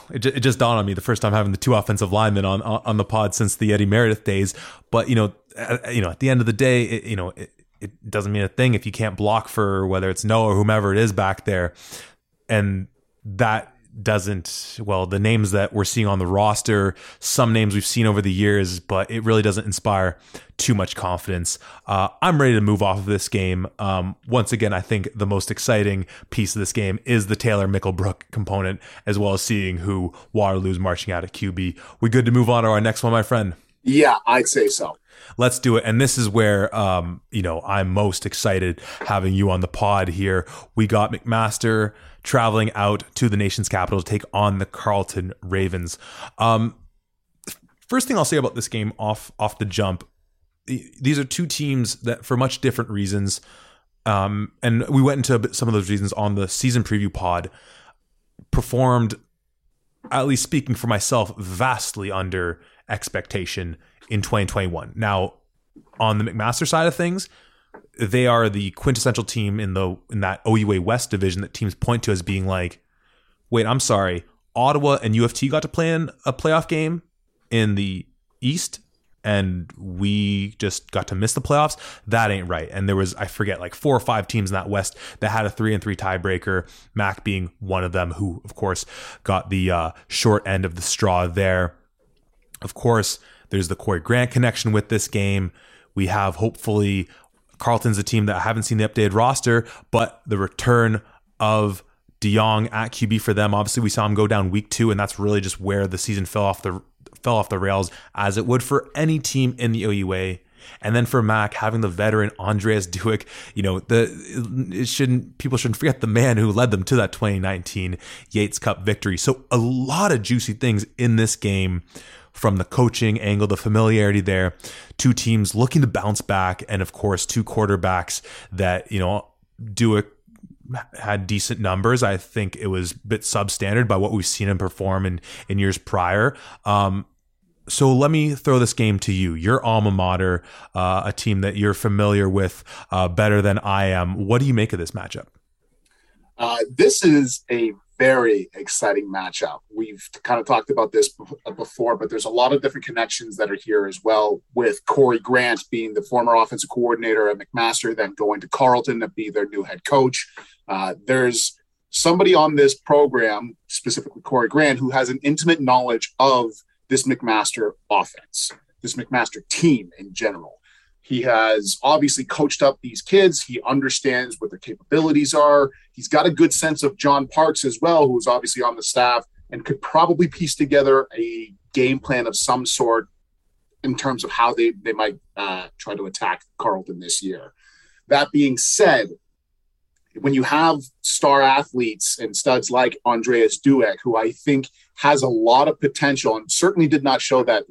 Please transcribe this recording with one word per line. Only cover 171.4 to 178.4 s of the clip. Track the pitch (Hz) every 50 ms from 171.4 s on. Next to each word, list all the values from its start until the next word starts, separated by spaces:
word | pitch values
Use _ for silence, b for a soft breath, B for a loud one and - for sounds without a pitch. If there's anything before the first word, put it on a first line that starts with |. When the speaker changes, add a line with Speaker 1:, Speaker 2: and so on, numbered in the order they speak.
| 110 110 110 110 104 98 95 - -
Speaker 2:
obviously | 135 151 156 147 143 - - 131
coached | - - - 147 143 - - 147
up | 139 135 -
these | - 123 113 -
kids. | - - 185 196 196 185 160 - -
He | - 123 113
understands | - 123 131 139 135 131 - - - 135 127 123 127 120 113 -
what | 113 107
their | - 92
capabilities | - - 110 - _ - - 156 160 160 147 147 147 139 -
are. | 151 147 147 147 143 139 135 b b b b
He's | b - 127 -
got | - 151 160
a | 175
good | 160 170 170 151
sense | - - - 160 156 135
of | - 139 135 -
John | - 143 143 139 135 131
Parks | - 156 156 160 - - -
as | 131 117 -
well, | - 165 170 160 147 135
who | 127 120
is | 107
obviously | 127 123 123